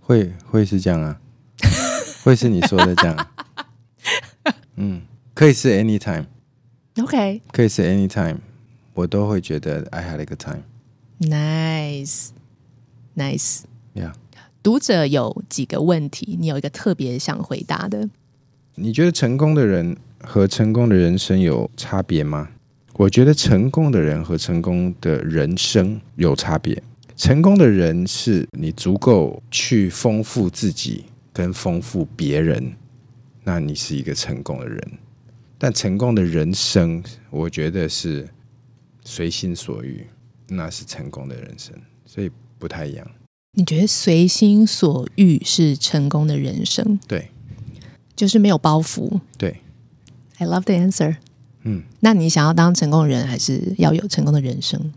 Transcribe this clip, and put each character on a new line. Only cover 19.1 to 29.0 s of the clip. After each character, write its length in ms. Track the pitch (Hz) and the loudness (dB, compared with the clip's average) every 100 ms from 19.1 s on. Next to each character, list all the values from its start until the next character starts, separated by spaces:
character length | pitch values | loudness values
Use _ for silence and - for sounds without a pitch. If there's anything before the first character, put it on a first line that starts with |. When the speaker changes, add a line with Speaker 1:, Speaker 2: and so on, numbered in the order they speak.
Speaker 1:
成 240 | 165 127 127 | 2 0 2
功 180 | 151 | 2
的 120 | 156 117 | 4 4
人 280 | 92 85 - - - | 2 0 -6 -12 -20
和 260 | - - 98 | -4 2 2
成 240 | - 110 | 2 0
功 160 | 110 120 | 2 4
的 80 | 98 | 6
人 220 | 87 90 | 4 2
生 200 | - 95 | 0 2
有 320 | 90 64 - - | 2 0 -4 -8
差 260 | - 98 | -6 -4
别 220 | 92 80 | -2 -2
吗？ 240 | 73 76 76 - _ _ _ | -2 -4 -8 -14 _ _ _
我 160 | - 98 | 2 4
觉 160 | 107 131 | 6 6
得 80 | |
成 360 | 147 - 104 120 | 6 4 4 4
功 220 | 135 156 | 2 2
的 80 | 117 | 2
人 240 | 76 76 | 2 -2
和 140 | 80 85 | -2 -4
成 240 | - 85 | -2 -2
功 320 | 85 90 90 87 | 0 0 -2 -4
的 160 | 87 76 | -2 -2
人 360 | - 80 73 90 | -2 -2 0 -2
生 420 | - 110 92 107 - - | 0 2 2 -2 -12 -2
有 180 | 85 | 0
差 240 | 69 - 78 | 0 -2 -4
别。 240 | - - - - _ | -2 -6 -8 -20 _
成 280 | - - 143 | -4 2 4
功 160 | 175 202 | 6 8
的 100 | 147 | 6
人 380 | 98 85 82 92 | 6 2 0 -2
是 420 | - - 95 - - | -4 0 0 0 -6
你 140 | 78 | -8
足 240 | 85 - | -4 -2
够 460 | 98 | 0